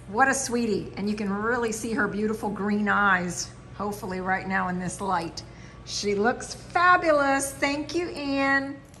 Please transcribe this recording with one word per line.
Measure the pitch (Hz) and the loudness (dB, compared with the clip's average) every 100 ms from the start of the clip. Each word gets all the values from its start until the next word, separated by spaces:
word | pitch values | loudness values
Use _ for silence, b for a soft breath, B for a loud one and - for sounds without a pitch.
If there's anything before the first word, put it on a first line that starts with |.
| - | -4
What | 208 269 | 2 4
a | |
sweetie. | 269 - 240 226 185 - - | 2 0 -2 0 -2 -4 -6
And | 202 | -4
you | 208 | -2
can | 202 | -2
really | 202 220 247 226 | -2 0 0 -2
see | 214 233 | -2 -2
her | 214 208 | 0 0
beautiful | 196 214 220 214 | 0 -2 -2 -4
green | 202 202 208 208 | -4 0 0 2
eyes, | 196 202 185 180 170 - - - - | 2 4 2 0 -6 -8 -12 -14 -8
hopefully | 208 202 190 185 | -6 -6 -6 -4
right | 185 185 190 | -2 -2 -2
now | 190 185 | -2 -2
in | 180 | -4
this | 180 - | -4 -4
light. | 196 180 170 - B B B B - | -2 -2 -2 -8 B B B B -10
She | - 202 202 | -4 0 2
looks | 220 254 - | 2 0 -4
fabulous. | - - 349 359 359 339 294 277 269 277 | -12 -2 4 6 8 6 4 4 2 0
Thank | - 285 285 294 339 | -2 -2 -2 -2 -2
you, | 339 | -2
Anne. | 294 285 277 277 277 277 277 - - | -4 -2 2 4 2 0 -8 -14 -20